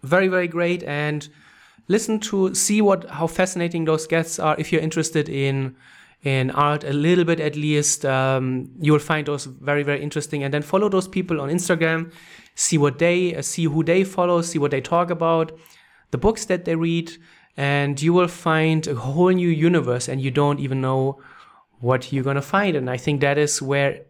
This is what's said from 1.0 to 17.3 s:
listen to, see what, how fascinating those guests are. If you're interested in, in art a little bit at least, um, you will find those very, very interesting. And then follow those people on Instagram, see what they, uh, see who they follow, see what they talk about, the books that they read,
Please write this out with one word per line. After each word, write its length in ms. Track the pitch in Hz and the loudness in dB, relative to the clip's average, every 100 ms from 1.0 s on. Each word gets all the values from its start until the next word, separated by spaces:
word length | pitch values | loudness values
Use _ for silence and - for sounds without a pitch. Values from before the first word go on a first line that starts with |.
| 151 151 147 _ - - - _ _ | -2 -4 -8 _ -20 -20 -20 _ _
listen 320 | 185 226 220 | -2 0 -4
to, 340 | - 196 190 | -2 0 0
see 280 | 190 - 208 | 0 0 2
what, 280 | 208 190 - | 4 2 -2
how 180 | 139 165 | -4 -4
fascinating 580 | - 185 180 170 170 160 | 0 -2 0 -4 -2 0
those 220 | 156 160 | 0 0
guests 320 | 165 160 - | -2 -2 -2
are. 160 | 160 151 | -2 0
If 140 | 156 | 0
you're 100 | 160 | 0
interested 480 | 160 160 156 156 147 | 0 -2 -2 -2 -2
in, 460 | 139 139 135 135 131 - - - _ | -2 -2 -2 -4 -8 -20 -20 -20 _
in 280 | 143 135 131 | -2 0 0
art 320 | - 147 147 | 2 0 0
a 100 | 151 | -2
little 320 | 143 156 180 170 | 0 4 4 2
bit 140 | 165 | 0
at 160 | 151 147 | -2 -2
least, 500 | 151 147 147 - 139 | 0 0 0 0 0
um, 640 | 131 131 131 131 127 - - | 2 2 0 0 -4 -6 -2
you 120 | 151 | 4
will 80 | 151 | 4
find 280 | 151 156 143 | 2 -2 -2
those 180 | 143 135 | -6 -8
very, 380 | 131 139 147 | -8 -2 0
very 180 | 143 143 | 0 -2
interesting. 420 | 147 151 143 147 | -2 -6 -6 -4
And 100 | 139 | -2
then 80 | 147 | -4
follow 260 | 147 190 208 | 0 0 2
those 200 | 196 185 | 0 0
people 340 | 190 180 160 | -4 -2 -2
on 80 | 139 | -2
Instagram, 640 | 180 180 170 165 165 165 - - - - - | -2 0 0 2 0 -4 -12 -20 -20 -20 -6
see 220 | - 160 | 0 2
what 220 | 143 131 | 2 2
they, 360 | 170 175 180 165 | 2 2 0 -2
uh, 60 | |
see 240 | 135 - 160 | -6 -2 0
who 180 | 147 | 0
they 200 | 156 180 | 2 2
follow, 380 | 190 185 175 175 | 2 0 2 2
see 180 | 170 160 | 0 0
what 120 | 143 | 0
they 100 | 139 | -2
talk 280 | 131 170 175 | 0 0 0
about, 480 | 170 165 165 160 - - - _ _ _ | 0 2 2 0 -6 -20 -20 _ _ _
the 60 | 123 | 0
books 280 | 196 220 - | 0 0 -2
that 200 | 185 175 | -4 -2
they 100 | 165 | 0
read, 360 | 165 170 165 - - | 0 0 -4 -14 -20